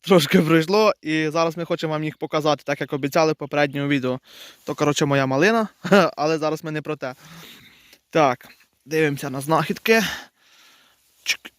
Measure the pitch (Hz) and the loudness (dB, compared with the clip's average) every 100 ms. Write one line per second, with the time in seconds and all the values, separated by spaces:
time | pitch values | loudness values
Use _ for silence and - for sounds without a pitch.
0 | - 185 139 185 156 165 160 202 214 - | 4 2 4 2 4 2 2 2 2 0
1 | 156 156 156 156 165 165 165 170 160 156 | -4 -2 -2 0 -2 -2 -6 -4 -4 -4
2 | 156 - 160 156 151 143 - 143 143 147 | -6 -8 -4 -2 0 0 -2 -6 -4 -4
3 | 139 170 160 156 143 147 147 143 143 143 | -2 2 2 0 -4 -2 -2 -2 -2 -2
4 | 127 127 _ - - - - 151 151 147 | -2 -6 _ -20 -20 -18 -10 -2 0 0
5 | 147 139 135 135 180 226 214 _ 175 196 | 0 2 0 2 2 2 -2 _ 2 4
6 | 165 - 151 160 156 156 160 151 147 151 | 4 0 -2 0 -2 -4 -6 -8 -6 -8
7 | 135 123 - 165 - - - _ _ _ | -8 -12 -20 -20 -20 -20 -20 _ _ _
8 | _ 165 143 123 - - _ _ - 156 | _ 2 2 2 -8 -20 _ _ -6 0
9 | 156 143 139 131 139 160 156 190 - 226 | 0 -2 -6 -8 0 0 0 -4 2 2
10 | 185 - - _ _ _ _ _ _ _ | 2 -6 -14 _ _ _ _ _ _ _
11 | _ _ - - - | _ _ -8 -8 -8